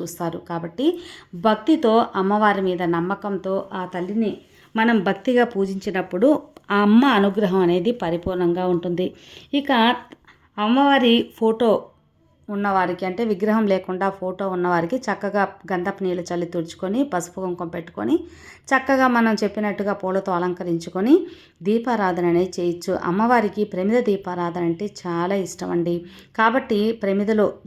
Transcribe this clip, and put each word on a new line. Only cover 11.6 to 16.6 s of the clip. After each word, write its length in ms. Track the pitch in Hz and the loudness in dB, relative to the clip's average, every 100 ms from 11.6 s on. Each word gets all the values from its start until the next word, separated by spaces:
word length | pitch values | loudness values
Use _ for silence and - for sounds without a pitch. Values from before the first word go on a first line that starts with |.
| 233 202 - _ _ _ _ _ - | 2 2 0 _ _ _ _ _ -8
ఉన్నవారికి, 560 | 202 202 190 180 175 185 | -4 0 2 0 -2 -4
అంటే 200 | 180 233 | -2 -2
విగ్రహం 420 | 185 208 214 208 | 0 0 2 2
లేకుండా 420 | 190 190 185 196 | 0 -2 -4 -2
ఫోటో 400 | 196 185 185 196 | -4 -8 -6 -4
ఉన్నవారికి 460 | 180 175 175 170 254 | -2 0 0 0 -4
చక్కగా 520 | 226 196 208 202 196 - - | -4 -4 -2 -2 -2 -4 -6
గంధపు 300 | 180 180 196 | -4 -4 -4
నీళ్ళు 200 | 190 180 170 | -4 -4 -4
చల్లి 120 | 175 170 | -6 -4
తుడుచుకొని 580 | 175 | -6